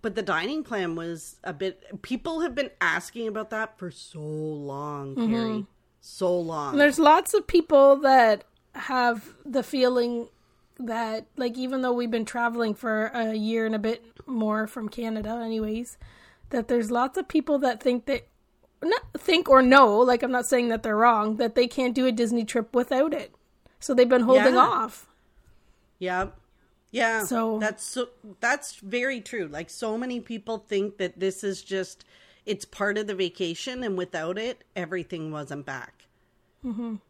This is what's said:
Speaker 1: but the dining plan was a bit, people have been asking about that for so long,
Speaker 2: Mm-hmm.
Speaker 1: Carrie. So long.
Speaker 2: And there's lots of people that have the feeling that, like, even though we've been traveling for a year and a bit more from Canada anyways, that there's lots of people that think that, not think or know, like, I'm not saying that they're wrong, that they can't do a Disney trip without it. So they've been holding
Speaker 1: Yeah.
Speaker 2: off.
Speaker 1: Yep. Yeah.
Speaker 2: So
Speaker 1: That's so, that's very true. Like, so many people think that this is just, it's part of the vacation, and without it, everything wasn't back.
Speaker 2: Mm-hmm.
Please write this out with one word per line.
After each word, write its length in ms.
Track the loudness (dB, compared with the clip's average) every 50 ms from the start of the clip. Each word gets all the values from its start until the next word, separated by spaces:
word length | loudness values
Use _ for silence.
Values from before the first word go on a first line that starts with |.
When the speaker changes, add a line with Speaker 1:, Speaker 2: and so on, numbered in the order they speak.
Speaker 1:
but 120 | -8 -6 -6
the 60 | -6
dining 420 | -4 -2 -2 -2 -2 -4 -4 -6 -6
plan 320 | -6 -6 -4 -4 -4 -6
was 420 | -6 -8 -8 -10 -10 -14 -20 -20 _ -12
a 100 | -12 -8
bit, 480 | -6 -6 -6 -6 _ -20 -18 -18 -18
people 400 | -8 -8 -8 -6 -6 -6 -4 -4
have 120 | -4 -4 -4
been 160 | -6 -6 -6 -4 _
asking 460 | -2 -2 -2 -2 -6 -10 _ -8 -8
about 220 | -6 -6 -8 -10 -8
that 280 | -6 -8 -8 -8 _ _
for 100 | -14 -14
so 280 | -14 -14 -20 -20 -16 -14
long, 960 | -10 -10 -8 -8 -6 -8 -8 -8 -10 -10 -10 -8 -8 -8 -10 -10 -10 -8 -6
Speaker 2:
Mm-hmm. 160 | -2 -2 0 0
Speaker 1:
Carrie. 320 | -2 -2 -4 -4 -6 -8 _ _ _ _ _ _ _
So 360 | _ -20 -6 -2 0 0 0 0
long. 340 | -2 -4 -4 -6 -4 -2 4
Speaker 2:
And 80 | 6
there's 180 | 4 6 6 6
lots 340 | 8 8 8 8 6 2 0
of 140 | 0 0
people 480 | 4 2 2 4 6 6 8 10 8 8 6
that 420 | 6 6 6 8 8 6 4 0 -2 _ _ _ _ _ _
have 580 | -14 -8 -4 -2 0 2 2 0 -2 -8 -16 -20 _ _
the 200 | -4 -4 -4 -4
feeling 640 | -2 0 2 2 4 4 2 -2 -2 -4 -6 -8 -10 _ _ _ _ _ _ _ _ _ -12
that, 460 | -10 -6 -6 -4 -4 -4 -6 -8 -10 _ _
like, 200 | -6 -6 -4 -4
even 240 | -6 -6 -4 -4 -2
though 120 | -2 -2 -2
we've 180 | -2 -2 -2
been 140 | -2 -4 -4
traveling 500 | -4 -4 -2 -2 -2 -2 -2 -2 -2 -4
for 320 | -4 -4 -4 -2 -2 -4
a 260 | -4 -4 -4 -4 -4 -4
year 320 | -4 -4 -2 -2 -2 -2
and 80 | -2 -4
a 60 | -2
bit 240 | -2 -4 -4 -6 -10 -20 _ -20 -12
more 400 | -8 -4 -2 -2 0 0 -2 -4
from 200 | -6 -8 -10 -10 -10
Canada 400 | -8 -8 -8 -6 -6 -6 -6 -8 -8 -8 -6
anyways, 540 | -6 -4 -4 -4 -4 -6 -6 -8 -10 -14 _ -20 -20 -20 -20 -20 -20 _ _ -12 -6
that 160 | -4 -4 -2
there's 240 | 0 0 0 0 0
lots 260 | 0 0 0 -2 -2
of 100 | -6 -8
people 300 | _ -2 -2 0 2 0 2
that 220 | 2 0 -2 0
think 240 | -2 -2 -2 -2 -2
that, 220 | -4 -6 -6 -6 _ _ _ _ _ _ _ _ _ _ _ -2
not 180 | 0 0 0 -2 -8 -14
think 320 | -6 0 2 2 2 6 8
or 140 | 8 8 8
know, 340 | 10 10 8 8 8 6
like, 240 | 4 4 4 4 2
I'm 100 | 0 -2
not 140 | -2 -2 0
saying 220 | 0 0 0 2 0
that 140 | -2 -4 -2
they're 120 | -2 2
wrong, 400 | 4 4 4 4 4 0 -2 -2
that 180 | -2 -2 0 2
they 120 | 2 0
can't 280 | 2 0 -2 -2 0 0
do 100 | 2 0
a 60 | 0
Disney 340 | 2 0 0 0 0 -2 -2
trip 300 | -2 -4 -4 -4 0 0
without 360 | -2 0 0 2 2 2 2 0
it. 200 | -6 -8 -12 _ _ _ _ _ _ _ _ _ _
So 160 | -4 2 6
they've 120 | 6 6
been 140 | 6 6 4
holding 320 | 6 6 6 8 8 6 6
Speaker 1:
Yeah. 60 | 6
Speaker 2:
off. 480 | 6 6 4 0 -2 -4 -6 -16 -20 _ _ _ _ _ _ _ _ _ _ _ _ _ _ _ _ _ _
Speaker 1:
Yep. 400 | _ -6 -4 -2 -4 -4 -4 -8 -18 _ _ _ _ _ _ _ _ _ _
Yeah. 320 | -2 -2 0 0 0 -2 -2
Speaker 2:
So 340 | -2 -2 -2 0 -2 -2
Speaker 1:
That's 260 | -2 -2 -4 -4 -6 -12
so, 260 | -10 -8 -8 -8 -8 _ _ -20 -20 -14 _
that's 340 | -2 -2 -2 -2 -4 -16 -18
very 460 | -16 -12 -6 -4 -4 -2 -2 -4 -6
true. 260 | -10 -10 -8 -8 -8
Like, 220 | -8 -8 -12 -12 -12
so 260 | -12 -8 -6 -6 -6
many 220 | -6 -6 -6 -8 -10
people 400 | -10 -10 -12 -12 -8 -8 -10 -10
think 380 | -8 _ -4 -2 -2 -4 -4
that 220 | -6 -6 -6 -6 -4
this 220 | -4 -4 -4 -4 -6
is 200 | -6 -6 -8 -8
just, 400 | -6 -6 -6 -6 -6 -12 _ -20 _ _ _ _ _ _ _ _
it's 200 | -8 -8 -8 -8
part 320 | _ -8 -4 -4 -2 -2
of 100 | -4 -4
the 80 | -6 -4
vacation, 680 | -4 -4 -6 -4 -6 -6 -6 -6 -8 -10 -10 -8 -8
and 160 | -6 -4 -4
without 400 | -4 -6 -6 -6 -6 -6 -6 -6
it, 260 | -6 -6 -8 -10 _ _ _ _
everything 560 | -10 -8 -6 -8 -10 -8 _ -10 -10 -10 -8
wasn't 340 | -8 -10 -10 -10 -12 -12 -10
back. 280 | -12 -12 -12 -14 -16 _ _ _ _ _ _ _ _ _ _ _ _ _ _ -10
Speaker 2:
Mm-hmm. 300 | -8 -8 -6 -8 -8 -10 -12 _